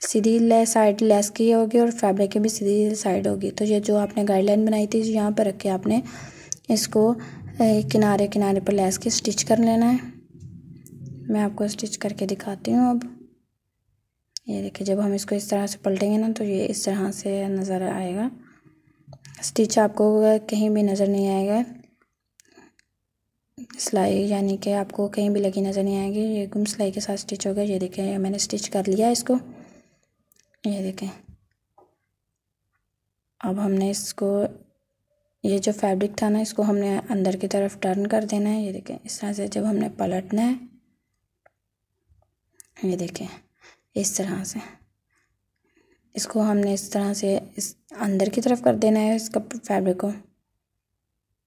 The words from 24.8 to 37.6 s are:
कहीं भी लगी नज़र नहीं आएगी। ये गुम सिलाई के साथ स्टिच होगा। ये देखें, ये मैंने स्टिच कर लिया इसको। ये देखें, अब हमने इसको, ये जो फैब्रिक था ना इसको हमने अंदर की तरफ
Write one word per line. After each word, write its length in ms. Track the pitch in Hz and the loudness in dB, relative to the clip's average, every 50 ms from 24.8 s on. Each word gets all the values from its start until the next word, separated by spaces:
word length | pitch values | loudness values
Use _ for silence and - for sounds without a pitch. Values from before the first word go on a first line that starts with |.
| 196 196 - - 202 202 | -2 -4 -4 -4 -4 -4
कहीं 220 | 202 214 208 208 | -2 -2 0 0
भी 100 | 202 202 | 0 0
लगी 200 | 196 190 190 202 | 0 0 0 0
नज़र 220 | 196 196 190 196 | -2 -2 0 0
नहीं 140 | 190 196 196 196 | 0 0 0 -2
आएगी। 220 | 196 196 202 214 | -2 -2 -2 -2
ये 240 | 214 220 220 208 202 | -2 -2 -2 -2 -4
गुम 180 | 196 - 208 208 | -4 -4 -2 -2
सिलाई 260 | 208 - - 208 190 | -2 -2 -2 -2 -2
के 100 | 190 208 | -2 -4
साथ 160 | 208 - 196 | -4 -4 -6
स्टिच 300 | - - - 208 196 - | -6 -6 -8 -8 -6 -4
होगा। 160 | 202 196 208 | -2 -2 -2
ये 160 | 208 208 196 185 | -2 0 -2 -2
देखें, 260 | 185 180 180 - 196 | -4 -4 -4 -4 -4
ये 140 | 196 196 196 | -4 -2 -2
मैंने 200 | 190 196 202 202 | -2 -2 -2 -4
स्टिच 300 | - - - 208 - - | -4 -4 -4 -6 -4 -4
कर 180 | - 202 190 | -2 -2 0
लिया 220 | 196 190 208 220 233 | 0 2 2 4 2
इसको। 240 | 240 233 - - 254 254 - - - - - - - - _ _ _ _ _ _ _ _ _ _ _ _ _ _ _ _ - | 2 2 0 0 0 0 -2 -6 -16 -20 -20 -20 -20 -20 _ _ _ _ _ _ _ _ _ _ _ _ _ _ _ _ -6
ये 180 | 214 202 196 | -4 -4 -4
देखें, 260 | 185 190 190 - 202 190 - - - - - _ _ _ _ _ _ _ _ _ _ _ _ _ _ _ _ _ _ _ _ _ _ _ _ _ _ _ _ _ _ _ _ _ _ _ _ _ _ _ _ - | -4 -6 -6 -8 -10 -10 -10 -14 -20 -20 -20 _ _ _ _ _ _ _ _ _ _ _ _ _ _ _ _ _ _ _ _ _ _ _ _ _ _ _ _ _ _ _ _ _ _ _ _ _ _ _ _ -8
अब 180 | - 202 185 202 | -6 -4 -2 -2
हमने 300 | 208 196 196 190 190 196 | 0 0 2 2 0 0
इसको, 380 | 202 202 - - - - 202 196 202 202 208 - - - _ _ _ _ _ _ _ _ _ _ _ _ _ _ _ _ - | -2 -4 -6 -8 -6 -4 -2 0 2 0 0 -2 -4 -10 _ _ _ _ _ _ _ _ _ _ _ _ _ _ _ _ -2
ये 140 | 208 196 196 | 0 0 0
जो 140 | 190 214 | 2 0
फैब्रिक 420 | 208 208 - 202 190 185 202 208 208 - | 0 0 0 0 2 0 0 -2 -2 -2
था 60 | 220 208 | 0 2
ना 120 | 208 214 | 2 2
इसको 220 | 220 214 - - | 0 -2 -2 0
हमने 340 | 208 208 208 202 202 202 196 190 | 2 2 2 2 0 0 -2 -2
अंदर 360 | - - 233 196 185 185 190 | -4 -2 -2 0 0 0 0
की 120 | 185 202 190 | -2 -2 -2
तरफ 300 | - 202 | 0 0